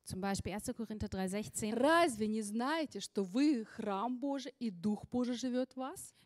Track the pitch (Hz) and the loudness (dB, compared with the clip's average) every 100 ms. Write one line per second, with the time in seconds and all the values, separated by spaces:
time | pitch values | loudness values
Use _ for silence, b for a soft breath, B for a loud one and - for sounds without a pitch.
0 | - 190 196 196 - 196 - 240 220 214 | -10 -4 -2 -2 -2 -6 -6 -6 -6 -6
1 | 208 190 190 196 214 - 214 226 269 330 | -4 -2 -2 -2 -4 -4 -2 4 6 6
2 | 339 220 214 220 208 220 254 320 294 202 | 6 2 0 0 -2 -2 0 0 -2 -6
3 | - - 190 208 294 262 214 - 214 196 | -6 -2 0 4 4 4 0 -6 -2 0
4 | 233 254 277 277 262 - 233 175 208 208 | 0 -2 -2 -2 -4 -4 -4 0 0 0
5 | - 247 247 240 254 247 254 - 262 370 | 0 0 0 0 0 0 -2 -4 -8 -8
6 | - - | -14 -18